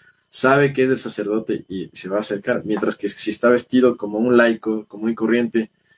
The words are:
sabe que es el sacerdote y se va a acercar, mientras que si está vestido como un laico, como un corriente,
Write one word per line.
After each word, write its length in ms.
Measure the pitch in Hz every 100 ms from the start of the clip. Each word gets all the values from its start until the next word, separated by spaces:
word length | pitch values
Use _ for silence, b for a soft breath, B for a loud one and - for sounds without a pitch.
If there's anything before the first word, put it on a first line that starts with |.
| b b b
sabe 440 | - 131 139 143
que 120 | 135
es 60 | 131
el 80 | 123
sacerdote 680 | 113 110 101 110 110 104 -
y 220 | 95 -
se 160 | - 95
va 80 | 98
a 40 |
acercar, 420 | 110 101 110 113
mientras 320 | 85 104 104 101
que 120 | 101
si 200 | - -
está 200 | 101 120
vestido 480 | 123 - 131 123 117
como 200 | 104 104
un 180 | 123 120
laico, 480 | 117 110 110 110 104
como 180 | 104
un 100 | 110
corriente, 560 | 113 110 120 120 113 110 _ _